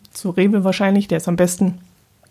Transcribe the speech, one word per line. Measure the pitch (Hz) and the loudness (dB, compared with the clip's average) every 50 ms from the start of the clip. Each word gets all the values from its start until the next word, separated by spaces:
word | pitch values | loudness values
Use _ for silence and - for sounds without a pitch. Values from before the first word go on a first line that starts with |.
| - - | -10 -18
zu | - - - 190 | -14 -8 -8 -4
Rewe | 175 - 180 202 220 202 185 | 0 2 2 2 2 2 0
wahrscheinlich. | 190 185 - 202 196 196 202 202 - | 0 0 0 0 2 2 0 0 0
Der | 202 | -2
ist | 190 - 180 | -4 -2 -2
am | 175 | 0
besten | 175 180 175 180 - 202 180 - - - _ _ _ _ _ _ _ _ _ | 2 2 0 0 0 -2 -2 -2 -4 -12 _ _ _ _ _ _ _ _ _